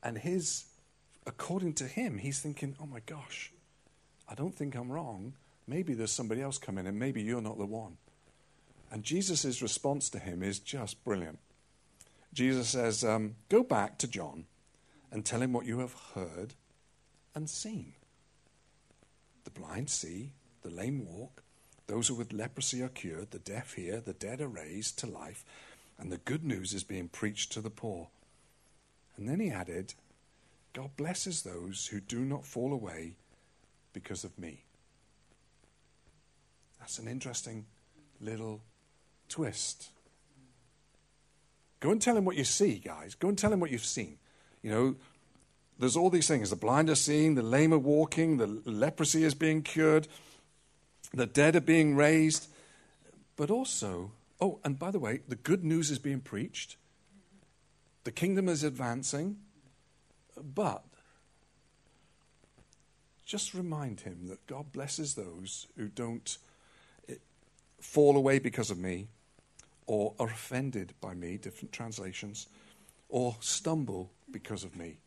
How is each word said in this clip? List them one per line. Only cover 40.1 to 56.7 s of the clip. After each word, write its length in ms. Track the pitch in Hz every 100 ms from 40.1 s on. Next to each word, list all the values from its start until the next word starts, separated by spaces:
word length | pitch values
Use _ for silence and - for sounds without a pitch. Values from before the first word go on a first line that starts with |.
| _ _ 139 131 127 _ _ _ _ _ _ _ _ _ _ _ _
Go 120 | 143
and 100 | 220
tell 160 | 226 226
him 80 | 190
what 100 | 170
you 80 |
see, 360 | 127 - 202 104
guys. 360 | - 78 80 -
Go 140 | 180
and 80 | 202
tell 140 | 208
him 80 | 208
what 120 | 170
you've 140 | 123 -
seen. 320 | - 92 - _ _ - -
You 100 | 110
know, 240 | 107 131 127 - _ _ _ _ _ _ _
there's 200 | 127 151
all 120 | 180
these 180 | 175 147
things. 220 | 147 101
The 60 | 90
blind 340 | 107 131 160
are 60 | 147
seeing, 400 | - 151 156 139
the 60 |
lame 320 | 113 131 160
are 40 | 160
walking, 600 | 135 147 156 - 165 147
the 100 | 107
leprosy 760 | 110 113 107 135 156 151 160
is 120 | 160 139
being 280 | 160 156
cured, 440 | 147 156 156 156 156 - - - _ _ _ _ _ _ -
the 120 | 127 117
dead 300 | 120 147 165
are 60 |
being 340 | 143 165 156 143
raised. 520 | 147 160 156 156 - - - - - _ - - - -
But 140 | 147
also, 600 | 226 262 - 104 90 95 - _ _
oh, 200 | 190 -
and 160 | 151 139
by 120 | 170
the 80 | 196
way, 220 | 117 123 -
the 80 | 123
good 280 | - 190
news 280 | 165 160 151
is 80 | 139
being 220 | 143 135
preached. 560 | 135 104 117 - -